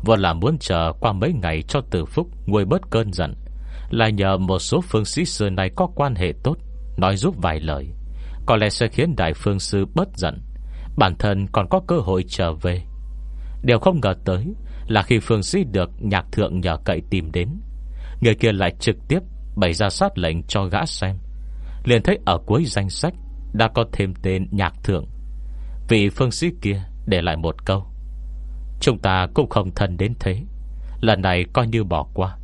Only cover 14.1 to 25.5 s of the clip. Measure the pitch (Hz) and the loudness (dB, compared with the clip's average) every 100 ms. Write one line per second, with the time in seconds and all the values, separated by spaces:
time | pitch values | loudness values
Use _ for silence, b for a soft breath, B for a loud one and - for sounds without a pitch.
14.1 | 92 - 92 135 220 B B B 107 - | 2 0 0 0 -6 B B B 2 4
15.1 | 117 - 110 92 196 156 98 87 - 107 | 2 4 0 2 0 0 0 -2 -2 0
16.1 | 98 - - 101 90 87 80 - 85 - | 0 0 0 0 0 0 0 0 -2 0
17.1 | 95 78 85 90 180 - - - B B | -2 -2 -2 -2 -4 -8 -10 -10 B B
18.1 | B 117 107 117 101 92 - - 104 - | B 4 6 4 4 2 2 0 0 0
19.1 | 165 - - - - 92 82 104 - 196 | 0 0 -12 -8 2 2 4 0 2 0
20.1 | 196 85 82 - 104 95 98 160 - 95 | 2 0 0 -2 -2 0 0 -2 -2 -4
21.1 | 95 - - B B B B - 120 - | -4 -8 -12 B B B B 4 4 4
22.1 | 139 - 82 - 110 156 101 98 - 165 | 2 2 0 2 2 2 0 -2 -2 -4
23.1 | - - - - 107 110 - 113 - 98 | -4 -12 -12 -6 2 2 4 0 0 -2
24.1 | 90 95 92 90 98 92 - - 92 - | 0 0 0 0 0 0 0 0 0 -2
25.1 | - - - B | -10 -10 -10 B